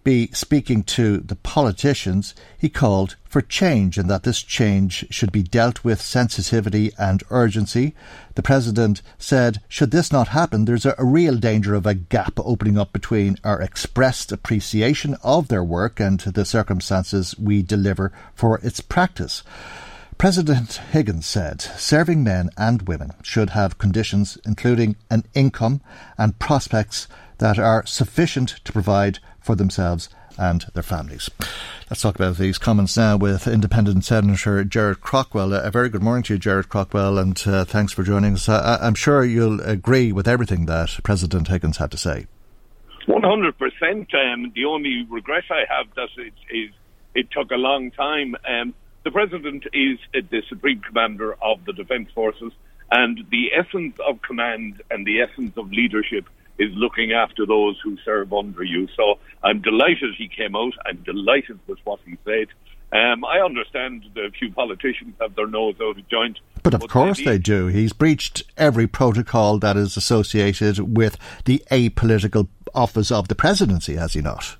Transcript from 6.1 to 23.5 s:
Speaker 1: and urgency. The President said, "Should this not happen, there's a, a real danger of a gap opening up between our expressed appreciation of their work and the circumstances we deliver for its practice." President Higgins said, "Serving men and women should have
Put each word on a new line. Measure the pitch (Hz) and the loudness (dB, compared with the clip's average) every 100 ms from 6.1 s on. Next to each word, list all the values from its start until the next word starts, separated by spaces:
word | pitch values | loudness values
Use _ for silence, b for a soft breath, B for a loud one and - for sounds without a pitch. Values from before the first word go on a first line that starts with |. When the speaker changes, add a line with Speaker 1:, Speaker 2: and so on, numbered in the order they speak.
| 127 117 - 95 113 101 107 107 - | 0 0 -2 0 0 2 0 0 0
Speaker 1:
and | 101 95 - | 0 0 0
urgency. | 127 117 107 104 117 143 - B B B - | 2 2 2 0 0 0 -4 B B B -4
The | |
President | - 135 117 107 110 101 b b | 2 2 2 2 2 0 b b
said, | - 135 120 104 - | 0 4 4 0 -10
"Should | - 135 | 0 2
this | 160 - | 2 2
not | 139 117 | 2 2
happen, | 147 170 107 110 | 2 2 2 2
there's | 120 135 | 2 2
a, | - | 2
a | 127 | 4
real | 156 170 123 | 4 4 2
danger | 113 107 101 104 | 2 2 2 2
of | 95 | 2
a | |
gap | 98 85 110 92 - | -2 0 -2 0 -4
opening | 107 113 107 104 | -2 0 2 2
up | 98 | 0
between | 101 - 110 98 95 | -4 -2 0 2 0
our | - 104 | -2 -2
expressed | 92 - - - 131 - - | -4 -6 -4 2 2 2 -8
appreciation | 101 - 110 - 110 113 151 147 139 | -8 -2 -2 0 0 2 2 -2 -4
of | 120 156 143 | 2 2 2
their | 104 87 | -2 0
work | 85 113 - | -2 -2 0
and | 101 95 | 0 0
the | 101 92 98 | 0 -2 0
circumstances | 117 107 92 - 95 92 98 87 - | 0 0 -4 0 -2 0 -2 -4 -4
we | 107 104 | 0 2
deliver | 90 104 98 95 95 B B | 2 0 0 0 -4 B B
for | - 117 110 | 0 2 2
its | 117 - | -2 -8
practice." | - - 180 - - - - B B B B B B - | -4 0 0 -2 -8 -8 -12 B B B B B B 2
President | 190 185 156 131 113 - - | 2 4 2 0 0 -10 -2
Higgins | 156 107 82 - | 0 0 -4 -4
said, | 107 80 - | -4 -4 -8
"Serving | - - - 151 170 165 | -12 -8 2 2 4 2
men | 117 92 87 - | 2 2 -2 0
and | 110 120 92 | 0 0 -2
women | 78 69 - | -6 -8 -12
should | - 113 | -4 0
have | 104 | 0